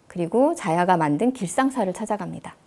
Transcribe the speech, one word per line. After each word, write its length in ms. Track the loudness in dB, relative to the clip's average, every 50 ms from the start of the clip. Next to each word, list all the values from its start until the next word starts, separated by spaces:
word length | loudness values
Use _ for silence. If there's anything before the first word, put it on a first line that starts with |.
| _ -12
그리고 480 | -6 -6 -4 0 2 2 4 2 2
자야가 420 | 0 -2 0 0 2 4 4 4 4
만든 360 | 4 2 2 2 2 0 0
길상사를 580 | -2 -4 -2 0 0 0 0 0 0 -2 -2 -2
찾아갑니다. 640 | -4 -4 -4 -4 -4 -6 -8 -10 -12 -14 -16 -18 -20 _